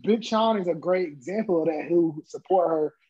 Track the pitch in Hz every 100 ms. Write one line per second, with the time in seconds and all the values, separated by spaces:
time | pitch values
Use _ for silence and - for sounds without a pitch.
0 | 190 226 - 220 226 214 175 160 180 185
1 | 175 147 123 208 214 170 160 151 147 170
2 | 165 151 - 151 - 185 165 160 147 -